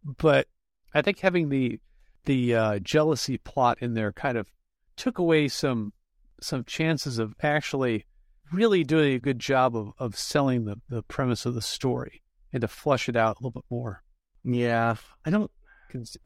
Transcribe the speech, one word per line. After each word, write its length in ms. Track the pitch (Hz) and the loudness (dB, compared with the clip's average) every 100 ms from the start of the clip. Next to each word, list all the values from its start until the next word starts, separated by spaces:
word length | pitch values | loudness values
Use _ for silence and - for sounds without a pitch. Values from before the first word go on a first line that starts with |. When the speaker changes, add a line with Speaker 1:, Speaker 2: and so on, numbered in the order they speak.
Speaker 1:
But 440 | 147 127 160 139 - _ _ _ _ | -12 0 4 4 2 _ _ _ _
I 80 | 151 | 0
think 160 | 175 196 | 0 0
having 280 | 190 180 151 | 0 2 0
the, 320 | 135 127 - _ _ _ _ | 0 0 -4 _ _ _ _
the, 300 | - 135 123 | 0 2 2
uh, 240 | 113 110 104 | 2 2 -2
jealousy 580 | 95 156 156 139 - 123 | 0 2 2 0 -2 -6
plot 400 | - - 123 - | -6 0 0 0
in 140 | 123 | -4
there 180 | 113 107 | -2 -4
kind 240 | - 143 120 | -4 -4 -4
of 120 | 101 _ _ _ _ - | -6 _ _ _ _ -6
took 220 | 254 208 | -6 0
away 280 | 170 156 143 | 2 4 2
some, 440 | - 143 117 104 _ _ _ _ _ | 0 -2 -2 -4 _ _ _ _ _
some 240 | - 131 | -8 -8
chances 540 | - - 160 156 143 117 | -6 -2 0 0 -2 -4
of 160 | 110 - | -4 -2
actually 640 | 147 147 - 139 127 110 - _ _ _ _ | 0 0 -2 -2 0 0 -6 _ _ _ _
really 300 | 175 226 190 | 2 4 4
doing 300 | 135 156 143 | 4 4 4
a 40 | 127 | 2
good 180 | 139 123 | 0 -2
job 380 | - 131 127 117 | 2 4 4 0
of, 160 | 104 - | -6 -8
of 180 | 123 - | -8 -6
selling 480 | - 147 139 123 | -2 0 2 0
the, 120 | 110 101 - | -2 -8 -8
the 140 | 117 | -10
premise 420 | - - 127 113 123 | -6 -4 -2 -2 -2
of 80 | |
the 80 | 123 | -4
story 600 | - - 131 123 127 - _ _ _ | -6 -4 -4 -4 -8 -16 _ _ _
and 80 | 127 | -4
to 60 | 113 | -4
flush 400 | - 151 131 - | -4 0 0 2
it 60 | 117 | 2
out 200 | 110 110 | 2 0
a 20 | |
little 100 | 127 | -8
bit 120 | 123 - | -10 -10
more. 320 | 120 120 98 _ _ _ _ | -8 -8 -12 _ _ _ _
Speaker 2:
Yeah, 520 | 123 120 120 117 117 113 - _ | -4 0 2 2 0 -2 -8 _
I 60 | 156 | -2
don't 200 | 208 208 _ _ _ - | -2 -2 _ _ _ -14
Speaker 1:
'Cause, 280 | 127 117 - | -14 -14 -4